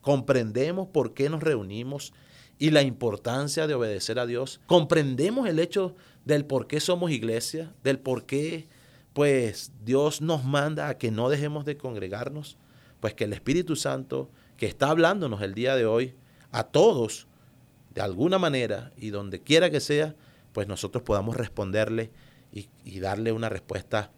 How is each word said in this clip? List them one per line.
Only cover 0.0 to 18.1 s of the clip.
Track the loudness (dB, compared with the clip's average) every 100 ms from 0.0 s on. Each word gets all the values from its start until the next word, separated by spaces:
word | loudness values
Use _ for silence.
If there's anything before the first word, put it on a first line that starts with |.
¿comprendemos | 2 0 4 2 2 -2 -2 -2 -2
por | 0 0
qué | 0 -2
nos | 0
reunimos | 0 0 -2 -8 -8 -8 -12 -18 -20 -20 -20 _
y | 4
la | 6
importancia | 4 0 -2 -2 -4 -4 -2 -2 -2
de |
obedecer | 0 -2 -4 -4 -4
a | -2
Dios? | -4 -6 -10 4
¿Comprendemos | 4 6 2 2 0 0 0 0
el | 0
hecho | 0 0 -2 -6 -20 -20
del | 0 0
por | 2 -2 -2
qué | -4
somos | 0 0 0
iglesia, | 0 0 -2 -4 -8 -10 -4
del | 0 0
por | 0 -4 -2
qué, | -4 -2 -6 -12 -20 -20 -20 _
pues, | 0 4 4 2 -4 -12 -14
Dios | 0 2 2 0
nos | -2 0
manda | 2 0 0 -2 -4
a | -2
que | -2
no | 0 0
dejemos | 0 -2 -4
de | -6 -8
congregarnos? | -8 -8 -8 -6 -8 -10 -14 -18 _ -20 -20 _
Pues | -6
que | -2
el | -4
Espíritu | -4 -2 0 0 -2
Santo, | -2 -4 -4 -6 -6 -14 _ -6
que | -6
está | 0 0
hablándonos | 4 4 4 -2 -4
el | -4
día | -2 0 2
de | 2
hoy | 2 0 -6 -20 _ -8
a | -6
todos, | 0 6 6 6 0 -4 -14 -20 -20 -20 _ _ _
de | -6
alguna | -4